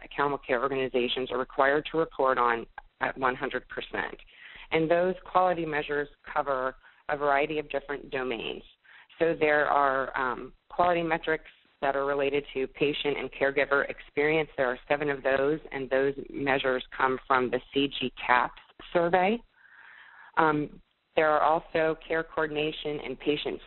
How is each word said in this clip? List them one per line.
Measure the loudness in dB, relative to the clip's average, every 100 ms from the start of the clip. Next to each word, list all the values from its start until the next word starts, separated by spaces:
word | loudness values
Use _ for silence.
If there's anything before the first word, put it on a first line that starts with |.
| -2
accountable | -2 0 -2 -2
care | 0
organizations | 0 0 0 0 0 -2 -2
are | -4
required | -2 2 4 4 0
to | -2
report | -2 0 2 4
on | 4 2 -4 -14 -20 -6
at | -6 0
one | -2 0
hundred | -4 -6 -8
percent. | -10 -8 -6 -6 -10 -20 -20 -20 -20 -4
And | 0 2
those | 2 2 -2 0
quality | 2 4 2 -2
measures | -4 -2 -4 -4 -10 -6
cover | -4 -2 -2 -2 -6 -16 _ -8
a | -2
variety | 2 2 2 -4
of | -4
different | -6 -6 -10 -6
domains. | -6 -4 -4 -6 -10 -14 _ _ -20 -20 -2
So | 0 2
there | 4 4 4
are, | 4 4 2 -2 -2
um, | -2 -4 -8 -16 _
quality | 0 2 2
metrics | 0 -2 -2 -4 -6 -20 _ _
that | -2 0
are | 0
related | 0 0 0 -2
to | -4 -6
patient | 0 -2 0 -2 -2
and | -6
caregiver | -2 0 2 2 2 0
experience. | -6 -6 0 2 2 0 -2
There | -2
are | -2 -2
seven | 0 0
of | -2
those, | 0 2 2 0 -4
and | -10 -2
those | 2 2 -2 -8
measures | -4 0 0 0 -2 -4 -2
come | -2 -2 2
from | 2 2
the | -2 -2
C | -2 -2 -2
G | -6 -4 2
caps | 2 2 -6 -20 -20 -4
survey. | 0 2 2 2 0 -6 _ -20 -20 -20 -20 -20 -20 -4 2
Um, | 2 2 -2 -8 -20 _ _ 2
there | 4
are | 4
also | 4 2 0 0 0 -2 -4
care | -4
coordination | -4 -4 -2 -2 -4 -4 -6 -6 -8
and | -4
patient | -2 -2 -4 -8